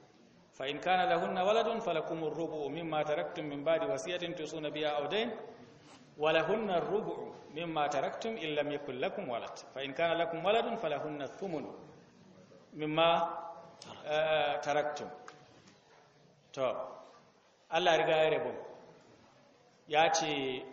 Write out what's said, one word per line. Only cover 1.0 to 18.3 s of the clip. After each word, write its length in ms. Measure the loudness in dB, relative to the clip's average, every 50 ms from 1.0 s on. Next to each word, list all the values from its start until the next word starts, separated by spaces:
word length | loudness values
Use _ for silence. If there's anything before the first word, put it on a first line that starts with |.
| 4 4
lahunna 340 | 2 2 2 0 0 2 2
waladun 380 | 4 4 4 4 2 0 0
falakumur 500 | 0 0 0 0 0 -2 -2 -2 -2 -2 -2 -2
rubu'u 320 | -4 -4 -2 -4 -4 -4
mimma 340 | -4 -4 -4 -2 0 0 2
taraktum 440 | 2 0 0 0 -2 -4 -6 -6 -6
min 140 | -6 -2 2
ba'di 220 | 2 2 4 2 0
wasiyatin 480 | 0 -2 -2 -4 -4 -4 -4 -4 -4
tusuna 340 | -6 -6 -6 -6 -6 -6 -4
biha 220 | -4 -2 0 0 0 0
aw 60 | 0 0
dayn, 240 | 0 0 0 0 -4 -6 -10 -14 -16 -18 -20 -20 -20 -20 -20 -20 -20 -20 -20 -20 -6 0
wa 140 | 2 4
lahunna 440 | 4 4 4 4 2 0 2 2 2 2
ar-rubu'u 560 | 2 2 0 0 0 -2 -6 -6 -8 -10 -12 -14 -16 -12 -8
mimma 360 | -6 -6 -2 0 0 0 2
taraktum 480 | 2 0 0 -2 -4 -4 -4 -4 -4 -4
in 180 | -4 -2 0
lam 120 | 0 0 0
yakul 240 | -2 -4 -4 -6 -4 -2
lakum 280 | -2 -2 -2 -4 -4 -4
walad. 300 | -4 -4 -4 -6 -10 -12 -16 -12 -8
Fa 80 | -8
in 120 | -6 -6 -2
kana 200 | 0 2 2 2
lakum 280 | 2 0 0 -2 -2 2
waladun 340 | 2 4 4 2 0 -2 -2
falahunna 500 | -2 -2 -2 -2 -4 -4 -6 -6 -8 -8 -8 -8
thumunu 340 | -6 -4 -4 -6 -6 -8 -10 -14 -16 -18 -20 -20 -20 -20 -20 -20 -20 -20 -20 -20 -20 -20 -20 -20 -20 -18 -10
mimma, 360 | -6 -4 -2 2 4 6 6 6 4 2 0 -4 -6 -10 -10 -12 -14 -16 -20 -20 -18 -18 -16 -16 -12 -6
eh, 540 | -2 0 2 4 4 4 4 4 2 0 0
taraktum." 480 | 0 2 2 2 2 0 -2 -4 -8 -8 -10 -14 -16 -18 -18 -20 -20 -20 -20 -20 -20 -20 -20 -20 _ -20 -20 -20 -20 -20 _ -20 -20 -20 -20 _ _ -14 -4
To, 220 | -2 0 0 0 -2 -6 -10 -12 -14 -18 -20 -20 -20 -20 -20 _ _ _ _ _ _ _ _
Allah 220 | 0 2 4 6
ya 60 | 6 6
riga 180 | 6 4 6 6
ya 120 | 6 6